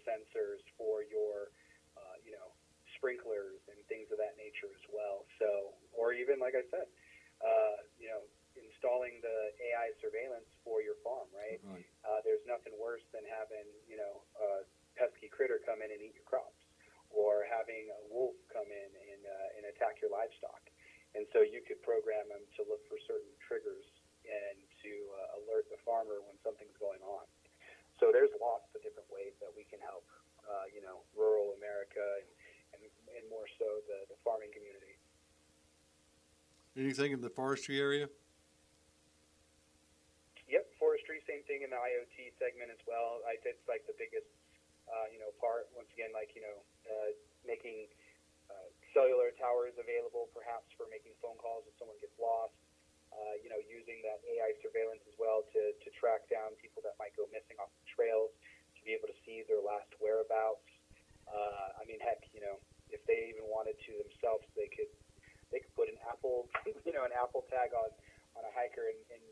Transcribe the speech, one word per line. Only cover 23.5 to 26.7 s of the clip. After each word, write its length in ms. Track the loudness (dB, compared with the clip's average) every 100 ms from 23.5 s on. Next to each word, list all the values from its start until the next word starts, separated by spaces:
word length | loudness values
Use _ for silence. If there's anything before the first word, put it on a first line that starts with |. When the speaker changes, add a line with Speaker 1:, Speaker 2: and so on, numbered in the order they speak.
| -4 -4 -8 -12 -20 _ _ -8
Speaker 1:
and 320 | -6 -6 -8 -16 -16
to, 100 | -10 -8 -8
uh, 240 | -8 -8 -8
alert 260 | 0 0 0
the 100 | -2 0
farmer 340 | 0 0 -4 -8
when 100 | -6
something's 340 | -6 -6 -8